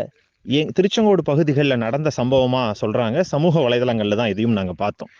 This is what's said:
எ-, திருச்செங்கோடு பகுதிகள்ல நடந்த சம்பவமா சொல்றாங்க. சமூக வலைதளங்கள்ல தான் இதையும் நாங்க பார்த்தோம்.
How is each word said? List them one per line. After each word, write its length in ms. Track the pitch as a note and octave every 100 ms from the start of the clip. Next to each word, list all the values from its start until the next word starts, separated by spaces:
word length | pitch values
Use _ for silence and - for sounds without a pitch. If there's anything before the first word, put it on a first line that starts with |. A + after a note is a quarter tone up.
| G2+ - _ _ -
எ-, 240 | C#3 D#3
திருச்செங்கோடு 520 | C3 G3 - G#3+ F#3+ D3+
பகுதிகள்ல 500 | C#3+ D#3 C#3 C#3+ B2
நடந்த 320 | A2+ C#3 D3+ C3+
சம்பவமா 440 | B2 C3+ B2+ B2+ A#2
சொல்றாங்க. 480 | G#2 A2 A2 A#2 C#3
சமூக 380 | F3+ C#3+ E3+ E3
வலைதளங்கள்ல 560 | B2 B2 B2 A2+ G#2 G#2
தான் 120 | A#2
இதையும் 240 | G2 A#2
நாங்க 220 | G#2 F#2
பார்த்தோம். 380 | E2+ G2+ - - _